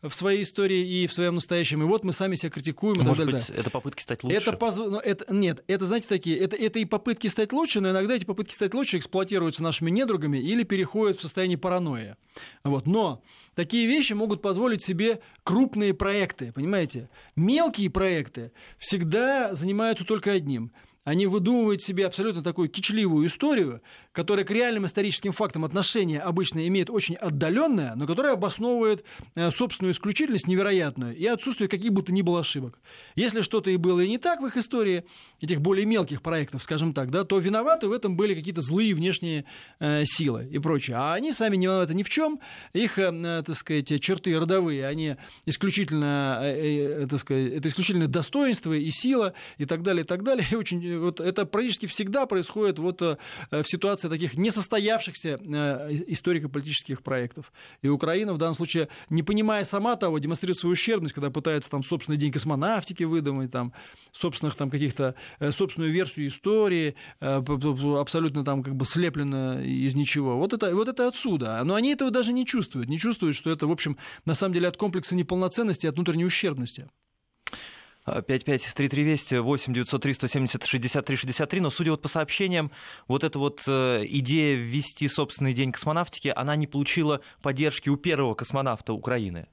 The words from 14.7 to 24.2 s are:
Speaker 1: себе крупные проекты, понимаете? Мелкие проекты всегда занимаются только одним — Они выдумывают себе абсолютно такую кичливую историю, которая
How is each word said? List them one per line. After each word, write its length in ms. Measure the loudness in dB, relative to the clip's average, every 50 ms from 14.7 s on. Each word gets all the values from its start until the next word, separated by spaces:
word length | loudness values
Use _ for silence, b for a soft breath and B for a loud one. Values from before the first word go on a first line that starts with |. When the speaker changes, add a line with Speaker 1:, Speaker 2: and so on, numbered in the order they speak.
| 2 0 -2
Speaker 1:
себе 340 | -2 0 2 2 2 2 0 B B B B _
крупные 500 | 2 4 4 4 4 2 0 2 2 2
проекты, 600 | 2 0 0 2 2 0 0 -2 -8 -10 -8 -4
понимаете? 560 | -4 -2 0 2 0 0 0 -4 -10 -12 B B B B B B
Мелкие 540 | 2 4 4 4 4 4 2 2 0 -2 0
проекты 640 | 2 2 2 2 2 0 -2 -6 -10 -12 -14 -14 B B B B B
всегда 760 | B -4 -2 0 0 0 2 2 2 4 4 2 2 0 0 -2
занимаются 520 | -2 -2 0 0 2 2 2 0 0 0
только 260 | -2 -2 0 2 2
одним — 400 | 2 2 2 0 -2 -4 -4 -8 b b b b b b _
Они 220 | 0 2 2 4
выдумывают 540 | 4 2 2 4 4 4 6 6 4 2 2
себе 240 | -2 -4 0 0 0
абсолютно 380 | 0 0 0 -2 -2 -2 -2 -4
такую 240 | -2 0 0 0
кичливую 600 | 0 0 -4 -2 0 0 2 2 4 4 4 4
историю, 540 | 2 2 2 2 4 4 4 2 0 -2 -8 B B B B B B
которая 320 | _ -4